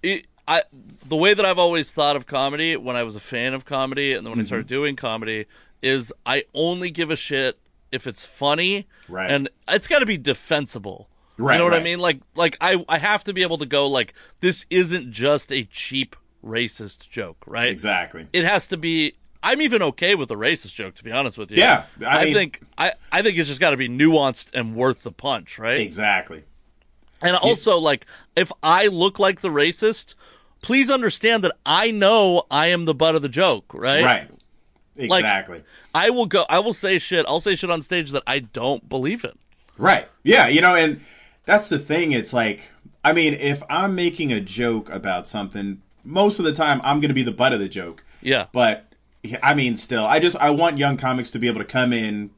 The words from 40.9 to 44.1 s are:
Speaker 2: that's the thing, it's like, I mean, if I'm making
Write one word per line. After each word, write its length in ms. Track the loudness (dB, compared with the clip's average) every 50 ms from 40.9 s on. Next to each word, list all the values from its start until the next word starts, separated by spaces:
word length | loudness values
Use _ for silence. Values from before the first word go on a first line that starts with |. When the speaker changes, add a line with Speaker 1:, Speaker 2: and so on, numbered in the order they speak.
| 0 -4 -10 -20 -20 -20 -20 -20 _ _ _
Speaker 2:
that's 240 | 2 2 2 4 2
the 100 | -4 -4
thing, 320 | -2 -2 0 0 2 2 0
it's 200 | 0 -2 0 0
like, 360 | 0 0 0 -2 -4 -10 -20 -20 _ _ -20 -20 _ _
I 80 | 2 4
mean, 220 | 4 4 2 2
if 280 | 0 -2 -2 -2 -2 -6 -4
I'm 240 | -2 -2 0 0 0
making 380 | 0 0 -2